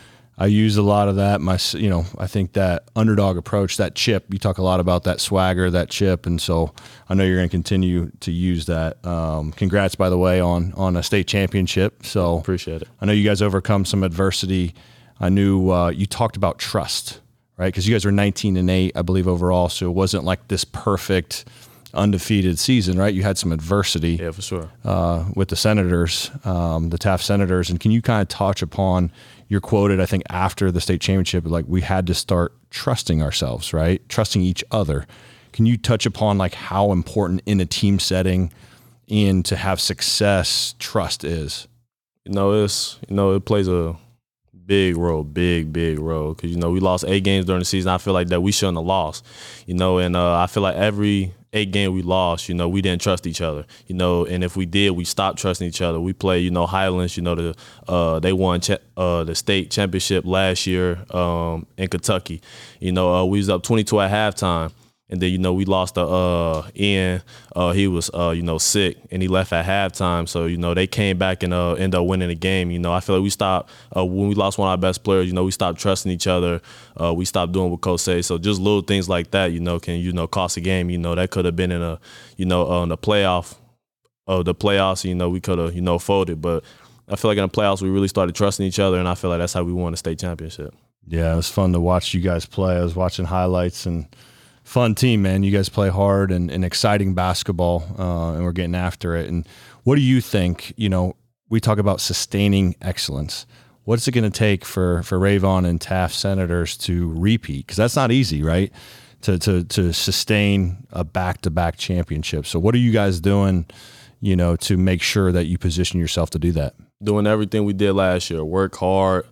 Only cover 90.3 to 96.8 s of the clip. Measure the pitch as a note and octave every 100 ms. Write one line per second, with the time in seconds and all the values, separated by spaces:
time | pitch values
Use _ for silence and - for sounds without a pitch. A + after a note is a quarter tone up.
90.3 | D#2+ D#2+ - D2+ - _ _ - E2 E2
91.3 | E2 E2+ - F#2 F2 F2 F2+ - F#2 F#2
92.3 | E2+ - - F#2 F2 F2 F2+ F#2 - E2+
93.3 | F#2 F#2 F2+ F2+ - F#2 E2+ D#2+ - -
94.3 | - _ _ - B2 A#2 G#2 C3 A2 G2
95.3 | F#2+ G2 G2+ F#2+ - G2 F#2 G2+ G2 G2
96.3 | F2+ F2 D#2+ F2+ -